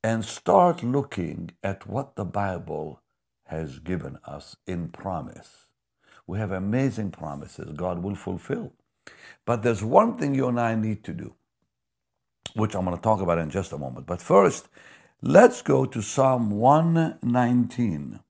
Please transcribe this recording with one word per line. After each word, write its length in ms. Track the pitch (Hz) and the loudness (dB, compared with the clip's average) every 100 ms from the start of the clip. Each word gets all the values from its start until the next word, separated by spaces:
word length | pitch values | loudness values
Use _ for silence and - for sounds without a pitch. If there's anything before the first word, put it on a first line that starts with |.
And 200 | 110 113 | 0 -2
start 600 | 104 - - 190 175 170 | -4 -6 4 6 6 4
looking 680 | 117 139 139 - 82 73 85 _ | -2 -2 -2 -6 -6 -6 -12 _
at 240 | 98 98 101 | -6 -6 -6
what 300 | 107 - - | -8 -8 -8
the 100 | 90 | -4
Bible 720 | 101 98 87 - 76 78 71 _ _ _ _ | -2 -2 -4 -8 -8 -10 -14 _ _ _ _
has 340 | _ 80 78 65 | _ -8 -8 -10
given 400 | 85 90 71 67 - | -6 -6 -6 -14 -14
us 280 | 73 - - - | -14 -14 -16 -10
in 220 | 87 82 | -8 -8
promise. 800 | - 98 87 62 - - - _ _ _ _ _ - - | -10 -8 -8 -8 -16 -20 -20 _ _ _ _ _ -20 -8
We 120 | 98 | -6
have 140 | 104 | -4
amazing 580 | 92 98 120 135 104 104 | -2 -2 0 0 -2 -8
promises 640 | 87 78 71 - - - | -8 -10 -10 -12 -14 -14
God 300 | 76 90 87 | -6 -6 -4
will 120 | 95 | -6
fulfill. 580 | 98 - 90 - 240 220 _ _ _ - - - - - | -6 -8 -8 -6 -6 -6 _ _ _ -20 -20 -20 -12 -4
But 160 | 120 | 0
there's 200 | 117 107 | 0 0
one 360 | 110 185 226 202 | 6 6 6 0
thing 160 | 147 | 0
you 140 | 135 127 | 0 0
and 120 | 120 | 0
I 140 | 117 | 0
need 300 | 113 110 104 | 0 -2 -4
to 100 | - | -8
do, 200 | 82 69 _ _ _ _ _ _ _ _ _ _ _ - | -10 -12 _ _ _ _ _ _ _ _ _ _ _ -10
which 200 | - 107 | -4 -2
I'm 100 | 98 | -2
gonna 140 | 92 87 | -4 -2
talk 220 | 117 104 | 0 0
about 180 | 90 85 | 2 0
in 100 | 80 | 0
just 240 | 92 90 | -4 -6
a 60 | 73 | -8
moment. 280 | 67 64 67 | -10 -12 -8
But 140 | 90 | -8
first, 480 | - 190 190 - - _ - - _ _ | 4 6 6 2 -12 _ -20 -20 _ _
let's 400 | - 165 233 - | 6 8 8 6
go 240 | - 135 131 | 0 2 2
to 160 | 113 | -4
Psalm 480 | 104 - 135 127 110 | -4 2 2 2 0
one 680 | 101 123 151 165 165 160 - | 2 6 6 4 2 0 -2
nineteen. 1000 | 123 123 120 123 117 - 117 76 69 52 _ | 0 2 4 2 0 0 -2 -2 -8 -14 _